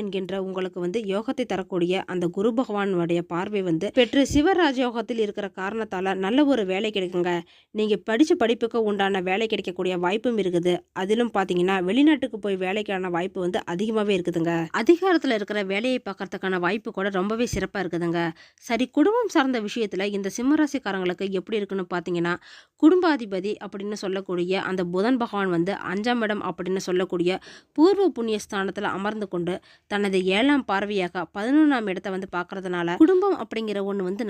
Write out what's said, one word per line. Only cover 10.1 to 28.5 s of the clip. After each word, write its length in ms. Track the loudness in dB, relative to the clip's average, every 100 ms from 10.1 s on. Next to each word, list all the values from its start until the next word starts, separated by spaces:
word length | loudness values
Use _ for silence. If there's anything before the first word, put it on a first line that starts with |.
| 0 0 0
இருக்குது. 320 | 0 0 2 0 -2 -6
அதிலும் 300 | -2 0 0 0
பாத்தீங்கன்னா 400 | 0 2 2 0 2
வெளிநாட்டுக்கு 500 | 4 6 4 0 -6
போய் 140 | -4 -2
வேலைக்கான 460 | -2 -2 -2 -4 -2 -2
வாய்ப்பு 220 | -4 -4
வந்து 140 | -2 -2 -2
அதிகமாவே 400 | -4 0 0 2 0
இருக்குதுங்க. 360 | 0 0 0 0 -2 0
அதிகாரத்துல 560 | 4 4 4 2 2 -2
இருக்கிற 220 | -2 -4 -2
வேலையை 260 | -2 0 -2 -4
பார்க்கறதுக்கான 500 | -8 -8 -6 -2 0
வாய்ப்பு 260 | 0 -2 -4 -4
கூட 100 | -2 0
ரொம்பவே 280 | -2 0 -2
சிறப்பா 260 | -2 -4 -4
இருக்குதுங்க. 360 | -4 -2 -2 0 -2 -4 -14 _ -4
சரி, 160 | -2 0 4
குடும்பம் 360 | 4 4 2
சார்ந்த 240 | 2 2 0 -2
விஷயத்துல 400 | -4 -4 -2 -2 -2
இந்த 120 | -4 -2
சிம்மராசிக்காரங்களுக்கு 920 | 2 2 2 -2 -4 -2 -2 -2 -2 -4
எப்படி 180 | -2 -4
இருக்குன்னு 260 | -2 -4 -4
பாத்தீங்கன்னா 400 | -4 -2 0 0 -2 -8 -20 -20 _
குடும்பாதிபதி 680 | 6 6 4 2 -2 -4 -4 -6 -8
அப்படின்னு 300 | -8 -8 -6
சொல்லக்கூடிய 600 | -4 -4 -4 -2 0 -2 -2
அந்த 140 | -2 -2
புதன் 240 | 0 2 2
பகவான் 300 | 0 -2 0 2
வந்து 160 | 0 -2 -4
அஞ்சாம் 300 | -4 0 0
இடம் 180 | 0 -2 -4
அப்படின்னு 320 | -6 -4 -4 -2
சொல்லக்கூடிய 500 | -2 0 0 0 -2 -6 -20 _ 4
பூர்வ 300 | 6 6 2 0
புண்ணிய 220 | -2 -4
ஸ்தானத்துல 460 | -4